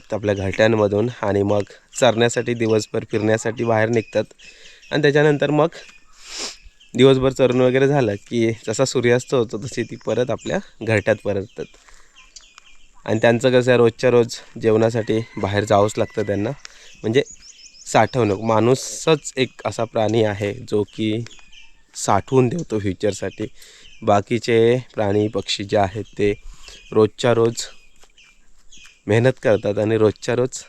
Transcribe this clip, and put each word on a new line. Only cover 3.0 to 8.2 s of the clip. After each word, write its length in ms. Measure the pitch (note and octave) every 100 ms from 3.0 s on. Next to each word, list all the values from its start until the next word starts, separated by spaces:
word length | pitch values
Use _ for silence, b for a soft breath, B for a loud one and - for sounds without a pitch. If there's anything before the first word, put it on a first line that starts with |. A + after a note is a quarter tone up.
| A2+
फिरण्यासाठी 520 | A2 G#2+ A2 A#2 A#2+
बाहेर 260 | A#2 A2 A2
निघतात 340 | A#2 - G#2+ G#2+ _ B B B B B
आणि 100 | D3+
त्याच्यानंतर 500 | D3 D3 D3+ C#3+ C#3+
मग 160 | D3 E3 - - - - B B B B B - _ - A#2
दिवसभर 360 | C3+ C3 C3+
चरून 300 | C3 B2+ B2
वगैरे 260 | B2+ C3 C3+
झालं 280 | D3 A2
की 360 | G2+